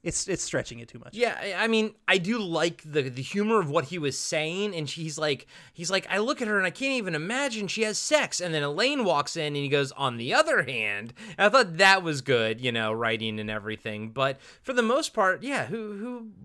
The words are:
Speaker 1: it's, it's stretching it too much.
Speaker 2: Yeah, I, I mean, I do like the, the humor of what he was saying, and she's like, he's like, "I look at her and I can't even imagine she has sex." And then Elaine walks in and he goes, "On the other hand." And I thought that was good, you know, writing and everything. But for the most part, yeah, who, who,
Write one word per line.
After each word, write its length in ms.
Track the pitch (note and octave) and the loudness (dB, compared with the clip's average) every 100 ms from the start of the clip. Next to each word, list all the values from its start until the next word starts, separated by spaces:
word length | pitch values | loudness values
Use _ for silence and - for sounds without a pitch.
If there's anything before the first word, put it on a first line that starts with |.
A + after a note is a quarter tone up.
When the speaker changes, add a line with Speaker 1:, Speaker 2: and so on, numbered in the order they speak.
Speaker 1:
it's, 240 | F3 - F#3 | -4 -6 -4
it's 140 | F3 | -4
stretching 380 | - C#3 A2 A#2 | -2 -4 -4 -12
it 80 | A#2 | -16
too 100 | A#2 | -18
much. 160 | - | -14
Speaker 2:
Yeah, 240 | G#3 A#3 - | -2 -2 -2
I, 260 | G3+ F3+ A3 | -6 -2 2
I 20 | |
mean, 260 | A3 G#3+ - - | 4 2 -2 2
I 100 | F#3+ | 2
do 220 | F3 A#3+ | 4 -2
like 420 | F#3+ E3 E3+ - | 0 2 2 0
the, 200 | D#3 D3 | -2 -2
the 180 | C3 B2 | -2 -6
humor 380 | C3 G3 G#3 A3+ | -4 -2 2 2
of 100 | D#3 | 4
what 160 | D#3 C#3 | 0 0
he 140 | F3+ | -2
was 180 | D3 - | -2 -2
saying, 560 | - D#3+ D#3 F#3 G#3 E3+ | -2 -2 -2 -2 -2 -2
and 140 | C#3+ | -6
she's 300 | E3 D#3+ D3+ | -6 -8 -2
like, 260 | D3+ C#3 - - - | 0 0 -4 -20 -20
he's 180 | - E3 | -8 -2
like, 160 | F#3+ - | 0 0
"I 80 | F#3+ | 0
look 240 | A3+ D4+ | 0 0
at 60 | A3 | 0
her 100 | G#3 | 2
and 80 | F#3 | 0
I 60 | |
can't 220 | - C4+ C4 | 0 -2 -2
even 160 | F#3 | -2
imagine 540 | D#3 E3 B3 C#4+ A3 G3 | -4 -2 -2 -2 -2 -4
she 160 | - | -2
has 160 | A3 - | -2 -2
sex." 420 | - D4+ A3 - | 2 2 2 -4
And 100 | F3 | -2
then 120 | D#3 | -2
Elaine 400 | C#3+ D3 B3+ C#4+ | -2 0 0 2
walks 340 | G#3 D3 C#3+ - | 2 2 0 -4
in 80 | D3+ | -4
and 100 | D3 | -2
he 100 | C#3+ | 0
goes, 240 | C#3+ C3+ | 0 0
"On 260 | - C3+ A#2 | -2 -4 -2
the 160 | A#2+ | 0
other 300 | A#3+ D#4+ A#3+ | 2 4 2
hand." 500 | C3 B2 G#2+ G2+ A2+ - A3 E3+ | 0 -2 -2 -4 -8 -14 -16 2
And 80 | G3+ | 6
I 40 | |
thought 280 | B3+ G3+ E3 | 6 4 6
that 240 | G3 F#3+ | 8 8
was 200 | E3+ C#3+ | 4 -4
good, 380 | C3 B2 A2 A2+ | 2 4 4 0
you 120 | B2+ | 0
know, 200 | A#2 A2 | 0 -2
writing 480 | A2 A#2 A2+ A2 G#2+ | 0 0 0 -2 -4
and 120 | G#2+ | -6
everything. 580 | G#2+ G#2 G#2+ A#2 G#2+ A2 | -6 -6 -8 -8 -8 -8
But 320 | A#2 C3+ C3+ - - | -2 -2 -2 -14 -14
for 100 | - | -2
the 80 | B3 | 0
most 320 | A3+ C4+ D#4+ | 2 2 0
part, 300 | - F#3+ F3+ | 2 2 2
yeah, 240 | B3 C4 B2 | -2 -4 -4
who, 280 | A3 G#3+ G3+ | -6 -8 -10
who, 340 | A#3+ A#3+ A3+ F#3 | -10 -10 -14 -16